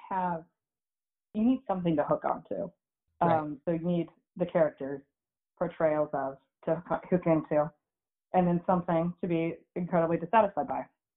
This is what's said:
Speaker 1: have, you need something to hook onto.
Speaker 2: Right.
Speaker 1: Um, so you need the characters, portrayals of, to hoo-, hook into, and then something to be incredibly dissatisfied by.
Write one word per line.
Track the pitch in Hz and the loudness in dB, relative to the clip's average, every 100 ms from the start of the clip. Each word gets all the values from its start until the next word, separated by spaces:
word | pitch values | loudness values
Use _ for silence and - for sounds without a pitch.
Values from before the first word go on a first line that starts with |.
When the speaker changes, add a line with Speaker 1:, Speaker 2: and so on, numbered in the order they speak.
| - | -6
Speaker 1:
have, | 190 180 165 165 _ _ _ _ _ _ _ _ | -4 -2 -4 -8 _ _ _ _ _ _ _ _
you | 214 | -2
need | 233 262 - | 0 0 -2
something | 185 175 147 | -2 0 0
to | |
hook | 143 151 | 2 0
onto. | 147 - - 98 180 - _ _ _ _ | 0 -4 -6 -8 -8 -12 _ _ _ _
Speaker 2:
Right. | 170 160 | 2 2
Speaker 1:
Um, | 151 147 | -2 -6
so | - | -4
you | 170 175 | -2 -2
need | 175 165 - _ - | -2 -4 -10 _ -6
the | 175 | -2
characters, | 180 151 - 135 139 - _ _ _ _ - | 2 0 0 -8 -10 -12 _ _ _ _ -6
portrayals | 170 - 160 151 151 | -6 0 0 2 0
of, | 143 135 139 _ _ - | -2 -4 -8 _ _ -4
to | 160 - | -4 -2
hoo-, | 165 - 180 | -6 0 0
hook | |
into, | 175 160 - 151 151 - _ _ _ _ _ | 2 2 2 0 0 -4 _ _ _ _ _
and | 185 175 | 2 4
then | 175 170 | 2 2
something | 180 175 165 175 - | 0 2 0 0 -4
to | 185 | -2
be | 165 165 160 _ | -2 -2 -6 _
incredibly | 180 175 175 165 170 | -8 -2 0 2 0
dissatisfied | 165 170 156 - 139 | 2 2 2 0 -4
by. | 131 - _ _ | -6 -8 _ _